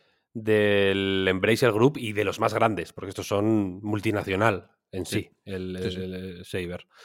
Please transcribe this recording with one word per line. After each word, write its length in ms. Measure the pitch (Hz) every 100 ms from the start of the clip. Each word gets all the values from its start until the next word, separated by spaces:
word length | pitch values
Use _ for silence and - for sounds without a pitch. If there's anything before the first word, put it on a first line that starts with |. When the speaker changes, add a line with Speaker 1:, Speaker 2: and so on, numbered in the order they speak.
| _ _ _
Speaker 1:
del 920 | 117 110 107 104 101 98 98 98 95 95
Embracer 440 | 95 101 113 123
Group 260 | 104 131 151
y 140 | 113
de 120 | 101
los 160 | 98 104
más 140 | 117
grandes, 380 | 110 113 90 80
porque 180 | - 95
estos 160 | 95 -
son 540 | 101 107 110 98 90
multinacional 880 | 104 107 107 104 92 95 113 92 - _ -
en 160 | 95 87
Speaker 2:
Sí. 140 | 107
Speaker 1:
sí, 80 | - _
el, 320 | - 95 92 90
Speaker 2:
Sí, 60 |
Speaker 1:
el, 80 | 92
Speaker 2:
sí. 80 | 90
Speaker 1:
el, 140 | 92
el 300 | 92 92 87
Saber. 420 | - 98 87 87 - _